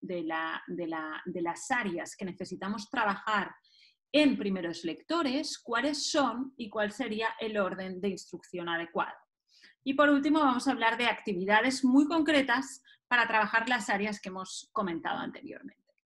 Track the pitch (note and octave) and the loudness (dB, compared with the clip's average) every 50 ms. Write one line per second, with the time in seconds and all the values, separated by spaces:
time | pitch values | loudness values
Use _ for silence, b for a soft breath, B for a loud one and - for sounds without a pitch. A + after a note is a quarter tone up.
0 | - F3 F3+ F3 D#3+ D#3+ D#3+ D#3+ D#3+ D#3+ E3 - - - F3 E3 F3 D#3+ D#3+ D#3+ | -8 -6 -6 -4 -4 -4 -4 -2 -4 -4 -6 -8 -8 -8 -8 -6 -6 -4 -6 -6
1 | D#3 D#3 D#3 - - F3+ E3+ F3+ E3+ E3+ E3 - - - B3+ B3 A3 F#3+ E3+ E3 | -6 -6 -8 -10 -8 -8 -6 -4 -4 -4 -6 -6 -4 -2 -2 0 -2 -2 -4 -6
2 | D#3 - - - G3+ F3+ F3 - F3+ - F#3 - F#3+ G3 G#3+ A3 G#3 - - A#3+ | -8 -8 -10 -10 -8 -8 -8 -8 -10 -10 -10 -8 -6 -6 -6 -6 -8 -6 -2 -2
3 | A3 G3+ G3 - - A3 G#3+ G3+ F3 - - - b b b b b b b b | 0 0 0 -2 -2 -2 0 0 -2 -4 -8 -16 b b b b b b b b
4 | _ _ - D4 D4+ C4+ G#3 G3 G#3 G3 F#3+ F#3 E3+ E3+ E3 - - D#3+ D#3 - | _ _ 4 4 6 6 4 2 0 -2 -2 -2 -4 -4 -6 -4 -6 -6 -6 -6
5 | - - D#4 E4+ D4+ B3+ B3+ D4+ D4+ - - - - A#3+ A#3 A#3 B3+ D4+ D4 - | -6 -4 -2 0 0 0 0 -2 -2 -4 -8 -8 -6 -4 -2 0 0 0 0 -2
6 | - - - D4+ C4+ A#3 A3+ A#3+ C4+ - - - A#3 G#3 - A3 G#3 G#3 G#3 - | -2 0 2 2 2 2 0 -2 -6 -8 -8 -10 -10 -6 -2 0 0 0 -2 -4
7 | B3 A3 G#3+ A3 A3+ A3+ - - A3+ A3 G#3+ G#3 F#3+ F#3 F3+ G3 F#3+ F#3+ F#3 F3+ | -4 -4 -2 -2 -2 -2 -4 -4 -6 -2 0 0 0 0 -2 -6 -8 -8 -6 -4
8 | G3 G3+ F#3 E3+ - - F3+ E3 - - - F3 E3+ E3+ E3+ E3 E3 E3 - F3+ | -2 -2 -2 -4 -8 -12 -14 -14 -12 -10 -10 -6 -4 -2 -2 -2 -4 -4 -4 -4
9 | E3 - - - _ _ _ _ _ b b b b b b b - C4 C#4 C#4+ | -4 -4 -6 -14 _ _ _ _ _ b b b b b b b -6 -2 2 4
10 | D4 D4 C#4+ C#4 C#4+ D4+ D4+ D#4 D4 C4 B3 B3+ - C#4 B3+ - A3+ A3+ A#3 A#3 | 6 6 6 4 4 4 4 4 4 4 2 2 2 0 0 2 2 2 2 2
11 | A#3+ A3+ G#3 - - G#3+ F#3+ F3 F#3+ G3+ G#3 A3 A#3+ C4 C4 - C4+ B3 B3+ C#4+ | 2 0 0 0 -2 -4 -2 -2 2 4 4 6 6 4 2 2 4 6 6 6
12 | D4+ D4 E4+ E4 D4 D#4+ D4+ C#4 - B3 A#3+ C4+ C4+ - - - b b b b | 6 6 4 2 4 4 4 4 4 4 2 0 -2 -4 -10 -18 b b b b
13 | b - B3 A#3+ A3+ A#3 A3+ A3 G#3 G3+ A3+ A3+ A3 B3 B3 A#3 G#3 - G#3 G3 | b 0 2 2 4 4 4 2 2 4 2 2 2 2 0 0 0 0 0 0
14 | G#3 G#3+ G3+ - - G3 F#3 F#3+ F#3 - - - - _ - G#3+ G3+ F3 E3 D#3 | 0 -2 -4 -6 -8 -10 -10 -10 -10 -10 -12 -14 -12 _ -4 -2 -2 0 -2 -2
15 | E3+ E3+ E3 - - - - - - - - - - - - _ _ _ _ _ | -2 -4 -4 -4 -4 -8 -10 -12 -14 -14 -14 -14 -16 -18 -20 _ _ _ _ _
16 | _ _ _ | _ _ _